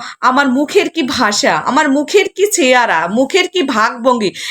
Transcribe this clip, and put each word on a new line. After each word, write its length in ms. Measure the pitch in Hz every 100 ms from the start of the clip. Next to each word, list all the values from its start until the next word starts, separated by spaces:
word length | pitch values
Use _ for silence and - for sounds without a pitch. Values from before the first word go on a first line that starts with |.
| - -
আমার 280 | 240 254 277
মুখের 420 | 247 294 381 339
কি 120 | 320
ভাষা, 520 | 262 240 220 208 240 160
আমার 340 | - 262 302
মুখের 380 | 269 294 403 381
কি 220 | - 403
চেহারা, 560 | - 262 254 220 165 170
মুখের 400 | 220 269 359 370
কি 140 | 370
ভাগভঙ্গি। 680 | 277 220 226 254 247 240 196 - -